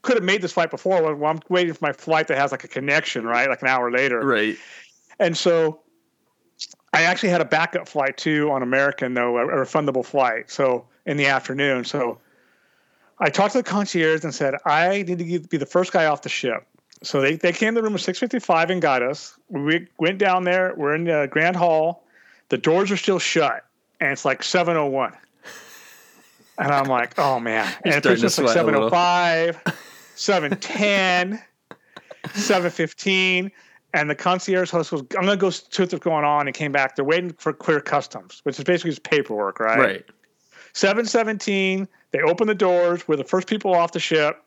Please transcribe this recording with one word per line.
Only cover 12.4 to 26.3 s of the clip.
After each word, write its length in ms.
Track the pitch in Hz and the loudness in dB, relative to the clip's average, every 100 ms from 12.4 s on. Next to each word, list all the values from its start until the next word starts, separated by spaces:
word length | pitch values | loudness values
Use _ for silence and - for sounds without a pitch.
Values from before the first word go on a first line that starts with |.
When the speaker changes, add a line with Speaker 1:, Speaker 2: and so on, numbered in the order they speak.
| _ _ _ _ _ _ _ _ | _ _ _ _ _ _ _ _
Speaker 1:
I 100 | 156 | -2
talked 220 | 143 202 | 2 2
to 60 | 262 | 2
the 40 | |
concierge 600 | 240 190 202 180 160 160 | -2 -2 -2 0 2 0
and 100 | 160 | -2
said, 200 | 131 143 139 - | -4 -2 -2 0
"I 360 | 151 175 196 | 2 2 0
need 160 | 180 180 | -2 -6
to 220 | 170 175 151 | -4 -6 -2
be 80 | 156 | -4
the 80 | 135 | 0
first 260 | 180 180 | 0 2
guy 140 | 190 160 | 2 2
off 160 | 143 | 0
the 60 | - | -4
ship." 360 | - 131 110 _ _ _ _ | -4 -4 -4 _ _ _ _
So 180 | - 143 | -6 0
they, 160 | 135 160 | 0 2
they 160 | 180 | -2
came 220 | 170 220 | 0 0
to 60 | 226 | 0
the 40 | |
room 100 | 220 | -2
at 60 | 202 | -2
six 180 | - 180 | -4 -4
fifty-five 520 | 247 254 - 165 165 | -2 -4 0 2 2
and 100 | 185 | 0
got 220 | 156 127 | 2 2
us. 340 | 123 147 - _ _ | 0 -4 -12 _ _
We 380 | 165 143 165 180 _ | -6 0 -2 -2 _
went 200 | 165 190 | -2 0
down 260 | 202 185 | 0 2
there. 280 | 180 185 185 - | 2 0 0 -2
We're 180 | 143 | -2
in 100 | 156 | -2
the 240 | 170 156 139 | 0 0 0
Grand 260 | 156 165 185 | 0 0 2
Hall. 480 | 175 160 160 175 _ _ _ _ _ | 2 4 2 -2 _ _ _ _ _
The 100 | 127 | -2
doors 320 | 156 165 196 | 2 2 2
are 60 | 196 | -2
still 220 | - 185 | 0 0
shut, 460 | - 165 147 113 - _ _ _ | 0 2 0 0 -10 _ _ _
and 120 | 151 | -2
it's, 120 | 139 | -2
like, 180 | 143 135 | -2 -2
seven 340 | - 185 170 165 | 0 0 2 0
oh 80 | 147 | 0
one. 260 | 135 123 - _ _ - - - - - - - _ _ | 0 -4 -6 _ _ -20 -20 -20 -20 -20 -20 -20 _ _